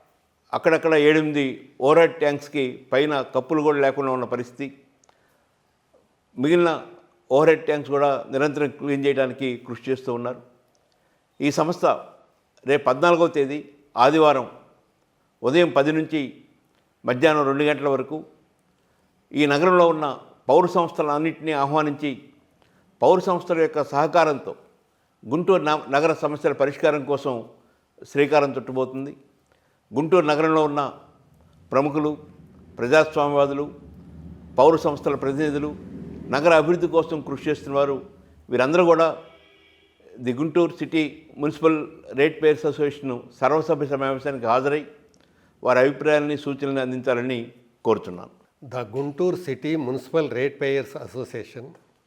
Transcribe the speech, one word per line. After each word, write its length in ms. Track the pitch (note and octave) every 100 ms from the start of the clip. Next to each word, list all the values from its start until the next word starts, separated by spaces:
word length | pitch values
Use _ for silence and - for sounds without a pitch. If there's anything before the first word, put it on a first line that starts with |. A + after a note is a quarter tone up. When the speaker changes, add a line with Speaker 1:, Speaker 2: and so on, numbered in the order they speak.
| _ _ _ _ _
Speaker 1:
అక్కడక్కడ 420 | C3 F3 D#3+ E3
ఏడెనిమిది 520 | D#3 D3 D#3 D3+ D3 C3+ A#2+ - -
ఓవర్‌హెడ్ 380 | C3 D#3 E3 E3
ట్యాంక్స్కి 640 | D3 C#3+ - D3+ C3 B2 -
పైన 200 | C3 D3+ D3 B2+
కప్పులు 280 | C3 B2+ D#3+
కూడా 160 | D3 C#3+
లేకుండా 340 | C#3 C3+ C3+
ఉన్న 120 | B2+
పరిస్థితి. 420 | A#2 B2 A#2+ - C#3 - _ _ _ _ _ _ _ _ _ _ _ _ _ _ _ -
మిగిలిన 360 | C3+ F3 E3+ D3 - - _ _ -
ఓవర్‌హెడ్ 320 | C3+ D#3+ D#3 -
ట్యాంక్స్ 240 | D3 C3
కూడా 180 | C#3 C#3+ C3 -
నిరంతరం 400 | C3 D3 C#3 C#3+
క్లీన్ 340 | - C#3 C#3 C#3
చేయడానికి 420 | C3+ C3 B2 C3 A#2+ -
కృషి 160 | A#2 -
చేస్తూ 200 | B2+ B2+
ఉన్నారు. 260 | A#2+ A#2+ B2 - _ _ _ _ _ _ _ _ -
ఈ 100 | C#3+
సంస్థ 340 | C#3+ D#3+ F3 F3 A#2+ - - _ _ _ _ B2
రేపు 180 | C#3+
పద్నాలుగవ 440 | C#3 C3+ E3+ E3+ E3+
తేదీ 300 | D#3 C#3 D3 - _ _ -
ఆదివారం 500 | B2+ D#3 D3+ C#3 A#2 - _ _ _ _ _ _ _ _
ఉదయం 280 | B2 D#3 F3
పది 220 | C#3 C#3+
నుంచి 280 | D#3 D#3 D#3 C3 - _ _ _ _ _ _
మధ్యాహ్నం 400 | A#2 B2+ D#3 D3+ C#3
రెండు 180 | C#3
గంటల 240 | D3 D3 C#3+
వరకు 280 | C3+ B2+ D#3 - _ _ _ _ _ _ _ _ _ _
ఈ 140 | C3+ D3
నగరంలో 400 | C#3+ F3+ F3+ E3+
ఉన్న 180 | D#3 D3+ B2 - _ -
పౌర 180 | D3 F3+
సంస్థలన్నింటినీ 840 | F3+ E3+ - D3+ D3 D#3+ D3 D#3
ఆహ్వానించి, 580 | D3 C#3 D3+ D3+ C#3+ D3 A#2+ - _ _ _ _ _ _ -
పౌర 160 | B2+ F#3
సంస్థల 420 | F3+ F3 - E3+
యొక్క 240 | D#3 D3+
సహకారంతో 680 | C3+ C#3+ D#3 E3+ D#3 C#3 G2 - _ _ _ _ _ _
గుంటూరు 400 | A2 D3 F3+ F#3
న-, 220 | D3+ D3+ A#2+
నగర 240 | C#3 D#3+
సమస్యల 380 | D#3 D3+ D3 D#3+
పరిష్కారం 520 | C#3 C#3 C#3 E3 D3
కోసం 300 | C3+ C#3 C#3+ A#2+ - - _ _ _ - -
శ్రీకారం 420 | C#3 C#3+ D3+ C#3+ B2+
చుట్టబోతుంది. 600 | A#2 C3 B2+ C3 C#3 - _ _ _ _ _ _ _
గుంటూరు 340 | C3+ D#3+ F3+ D3+
నగరంలో 380 | D3 D#3+ D#3+
ఉన్న 180 | D3+ C#3+ C3+ - - _ _ _ _ _ -
ప్రముఖులు, 400 | C3 C#3+ D3 D3+ D3 - - - - - -
ప్రజాస్వామ్యవాదులు, 880 | A#2+ D3+ D3+ D#3+ D3 C#3+ C#3+ C#3 D3 - - - - - - - - -
పౌర 180 | C#3+ D#3+
సంస్థల 380 | E3+ C#3+ D#3
ప్రతినిధులు, 800 | C3+ C3+ C#3 D#3 C#3+ D3+ D3 - - - - -
నగర 240 | B2+ E3
అభివృద్ధి 340 | D#3+ D3+ F3 E3
కోసం 320 | E3 D#3+ D#3+
కృషి 300 | C#3 C#3 D#3
చేస్తున్న 260 | D3 C#3+ C#3
వారు, 260 | C#3+ C3+ - - _ _ -
వీరందరూ 340 | B2 C3 E3+
కూడా 220 | E3+ D#3+ E3 C#3 - - _ _ _ _ _ _ _ A#2
ది 140 | B2
గుంటూరు 400 | B2 D#3+ E3 E3+ E3
సిటీ 240 | D3 D#3+ D3 C#3+ - -
మున్సిపల్ 500 | D3 D3 D#3+ D#3 C3+ - -
రేట్ 280 | A#2 D3+ D#3
పేయర్స్ 240 | D#3 D3+ D#3
అసోసియేషన్ 540 | C3+ D3 - C3+ A#2+ - -
సర్వసభ్య 460 | C3 D#3 D#3 F3 C#3+
సమావేశానికి 600 | C#3 C3+ C3+ C#3+ C3+ A#2
హాజరై 400 | B2 C3+ D3+ C#3+ - _ _ _ _ _ _
వారి 160 | - B2
అభిప్రాయాలని, 580 | C3 C#3+ D3+ D3+ D3 D3
సూచనలను 440 | - C#3 C#3 C3+
అందించాలని 580 | B2+ B2+ B2+ A#2+ B2+ B2 A#2 - _ _
కోరుతున్నాను. 460 | A#2 G#2 - F2+ - _ _ _
Speaker 2:
ద 120 | C3+ B2
గుంటూరు 600 | A2+ B2+ C#3+ C#3+ F3+ D#3+
సిటీ 400 | C#3+ B2+ D3+ D#3+
మున్సిపల్ 540 | B2+ C3 B2 E3 D3
రేట్ 300 | A#2 C#3 C#3
పేయర్స్ 360 | C#3+ C#3 B2+ B2+
అసోసియేషన్ 720 | A#2 B2+ A#2+ A#2+ G2+ B2+ C3 E3+ _ _